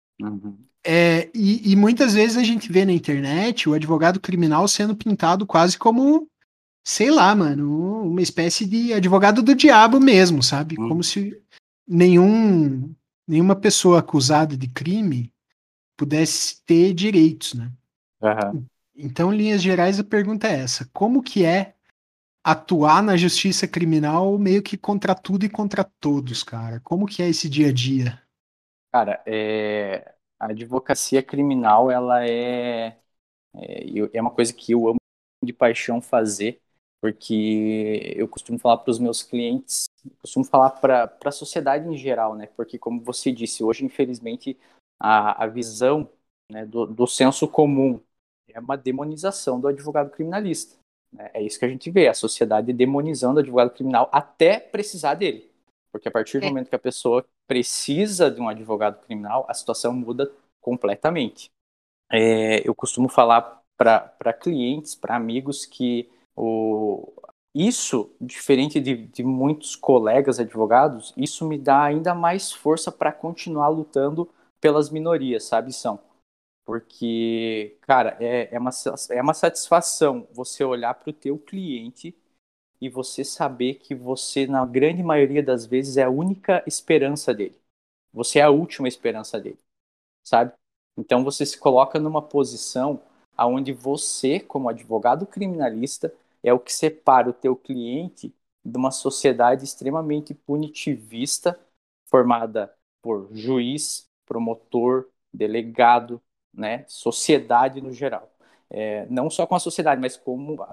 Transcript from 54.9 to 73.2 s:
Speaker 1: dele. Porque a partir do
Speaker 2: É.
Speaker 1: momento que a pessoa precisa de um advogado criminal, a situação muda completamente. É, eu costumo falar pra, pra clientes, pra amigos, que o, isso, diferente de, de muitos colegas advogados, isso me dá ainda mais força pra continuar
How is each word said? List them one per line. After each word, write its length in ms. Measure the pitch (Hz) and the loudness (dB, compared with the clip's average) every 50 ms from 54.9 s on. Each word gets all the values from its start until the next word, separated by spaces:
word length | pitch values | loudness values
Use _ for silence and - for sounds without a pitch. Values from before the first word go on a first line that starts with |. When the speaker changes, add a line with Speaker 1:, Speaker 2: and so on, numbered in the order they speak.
| - 170 147 143 151 | -8 -6 -4 -4 -4
Speaker 1:
dele. 340 | 175 202 165 110 110 - _ _ _ _ _ _ _ _ _ | -2 -4 -4 -4 -6 -12 _ _ _ _ _ _ _ _ _
Porque 160 | - 107 - 113 | -16 -12 -10 -4
a 20 | |
partir 300 | - 113 110 - - 139 | -4 -4 -4 -2 -4 -4
do 60 | 135 | -4
Speaker 2:
É. 20 | 143 | -4
Speaker 1:
momento 200 | 139 131 127 - | -4 -6 -6 -6
que 60 | - | -6
a 40 | 123 | -6
pessoa 440 | - 127 - - - 123 117 127 - _ _ _ _ | -6 -6 -8 -4 -2 0 0 0 -2 _ _ _ _
precisa 800 | - 135 127 123 - - - - - 143 165 208 214 196 175 170 143 | -4 -2 -2 -2 -2 -4 -8 -6 -4 -2 -2 -2 -2 0 2 2 2
de 120 | 117 120 | 2 -2
um 80 | 120 110 | -6 -8
advogado 520 | 107 110 110 113 110 104 107 104 104 - _ | -8 -8 -8 -6 -4 0 -2 -2 -2 -4 _
criminal, 420 | - 113 104 104 104 113 131 131 - | -12 -12 -10 -8 -4 -4 -4 -4 -4
a 60 | 113 | -10
situação 380 | - - - 113 - - 120 | -10 -6 -6 -6 -4 -4 -4
muda 400 | 123 127 120 113 120 123 139 139 - _ _ _ _ _ | -4 -4 -6 -6 -4 -6 -6 -6 -8 _ _ _ _ _
completamente. 880 | - 123 123 123 - 101 101 - - 156 175 165 123 104 - - - - _ _ _ _ _ _ _ _ _ _ _ - | -8 -8 -6 -4 -2 -4 -4 -2 -2 -2 -2 -2 -4 -6 -8 -14 -20 -20 _ _ _ _ _ _ _ _ _ _ _ -2
É, 580 | - 110 113 113 113 110 110 110 110 107 - - | 0 2 4 4 2 2 2 0 0 0 0 -2
eu 60 | 110 | -4
costumo 340 | - - - - 123 127 127 | -4 -6 -8 -2 -2 -2 2
falar 540 | - - 120 117 117 117 - - - _ _ _ _ | 4 4 6 6 6 4 2 0 -16 _ _ _ _
pra, 240 | - 123 117 110 101 | 2 4 4 4 4
pra 320 | - - _ - - 117 | 2 -4 _ -6 -4 -4
clientes, 640 | 113 - - 175 170 135 120 123 143 151 151 - - | -4 -2 -4 -4 -2 -2 -2 -4 -4 -6 -8 -14 -18
pra 180 | _ - - 117 | _ -8 -6 -6
amigos, 500 | 120 113 113 113 131 135 143 139 - - | -4 -4 -4 -6 -6 -6 -8 -10 -10 -12
que 460 | - _ - 127 123 120 117 117 _ _ _ _ _ - | -14 _ -4 -4 -2 -2 -4 -6 _ _ _ _ _ -10
o, 800 | - 113 113 113 110 110 110 107 107 110 104 98 - - - - - - - _ _ _ _ - | -6 -4 -4 -2 -2 -2 -2 -2 -2 -2 -2 -4 -6 -8 -18 -20 -20 -20 -20 _ _ _ _ -4
isso, 560 | 143 180 226 240 - - - - 117 101 - _ - | -2 -2 -2 -2 -2 -6 -4 -4 -4 -4 -6 _ -16
diferente 600 | 120 123 - - - - 139 139 139 151 - 156 | -16 -14 -14 -8 0 2 2 2 2 0 -2 -4
de, 260 | 131 131 127 117 110 | -4 -4 -6 -6 -8
de 160 | 113 - - | -16 -12 -8
muitos 540 | 120 131 131 127 131 143 156 151 - - - | -6 -4 -2 -2 -2 -2 -4 -4 -8 -16 -14
colegas 640 | - - - 135 120 110 107 113 139 139 139 117 110 | -6 0 2 2 4 4 2 2 2 0 0 -2 -4
advogados, 720 | 117 104 - 110 110 101 117 127 147 151 127 110 - - - | -6 -6 -4 -4 0 2 4 4 2 2 -2 -6 -16 -16 -8
isso 300 | 127 131 - - - 165 | -8 -8 -8 -6 -8 -8
me 100 | 156 156 | -6 -6
dá 280 | 139 131 139 135 139 147 | -4 0 2 2 2 2
ainda 320 | 143 147 156 160 180 175 | 2 -2 -2 -2 -4 -4
mais 340 | 170 170 170 180 196 190 - | -2 -2 -2 -2 -2 -6 -10
força 400 | - - - 147 156 160 - 175 | -12 -6 -2 -2 -2 -2 -4 -10
pra 220 | - - 165 151 | -6 -4 -4 -4
continuar 560 | - - | -4 -6